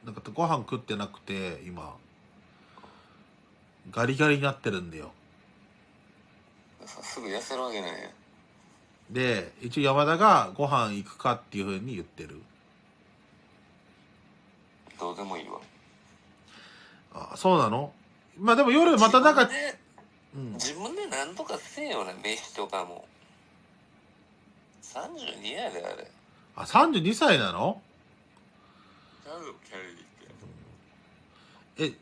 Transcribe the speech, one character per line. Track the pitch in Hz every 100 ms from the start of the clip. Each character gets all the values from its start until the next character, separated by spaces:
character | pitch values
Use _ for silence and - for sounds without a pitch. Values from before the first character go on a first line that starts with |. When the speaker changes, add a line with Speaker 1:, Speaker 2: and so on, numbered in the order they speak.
Speaker 1:
な | -
ん | 107
か | -
ご | 107
飯 | 170 151 110
食 | 120
っ |
て | - 104
な | 101
く | -
て、 | - 98 92 80
今。 | 90 87 - - - _ _ - _ _ - - - - - - - _ _ _ _ _ -
ガ | 92
リ | 120 135
ガ | 151
リ | 143
に |
な | 139
っ | 127
て | 120
る | 95
ん | 87
だ | 85
よ。 | 73 - - _ _ - - _ _ _ _ _ _ - _ _ _ _ -
Speaker 2:
さ、 | -
す | - -
ぐ | 113
痩 | 101
せ | - 127
る |
わ | 127
け | 107
な | 98
い |
や | - -
ん。 | - - - _ _ - - _ _ -
Speaker 1:
で、 | 120 127 110 85 -
一 | 120 135
応 |
山 | 139 139
田 | 147 165
が | 214 165 101
ご | 92
飯 | 143 135 110
行 | 101
く | 101 -
か | 131
っ | 120
て | - 104
い |
う |
風 | 98 95
に | 117
言 | 107
っ | 82
て | -
る。 | 80 73 - _ _ _ _ _ _ _ _ - _ - _ - _ _ _ - - - _ _ _ _ - -
Speaker 2:
ど | 85
う | 87
で |
も | 101 -
い | -
い |
わ。 | - - - - - - - _ - - - - - - - _
Speaker 1:
あ、 | - - -
そ | 185 175
う |
な | 117
の？ | 117 143 - - _ _ -
ま | 208
あ | 233
で |
も | 269
夜 | 277 339 269
ま | 214
た | 254
な | 285
ん |
か、 | 294 247
Speaker 2:
自 |
分 | 285
で、 | 294 - _ - - _ _
Speaker 1:
う | 139
ん。 | 127
Speaker 2:
自 | 104 -
分 | 156 214
で | 359 403
何 | - 277
と | 185
か | - -
せ | - - 294
え |
よ | 156
な、 | 92 92
飯 | 101 110 -
と | - 101
か | 98
も。 | 87 87 - - - - _ _ _ _ _ _ _ _ _ _ _ - _ _
三 | - - - -
十 | - -
二 | 101
や | 165 233
で、 | 87
あ | 82 50
れ。 | - - _ - -
Speaker 1:
あ、 | - -
三 | 226 330
十 | 247
二 | 165
歳 | 220 302 160
な | 101
の？ | 87 131 220 - _ _ _ _ - _ _ - - - - - -
Speaker 2:
ち | 139
ゃ | 165
う |
よ、 | 156 123
キ | -
ャ | 98 92 85 87 - - - - 85 - - _ _ _ _ - - - - - -
リ | 151
ー |
っ |
て。 | 120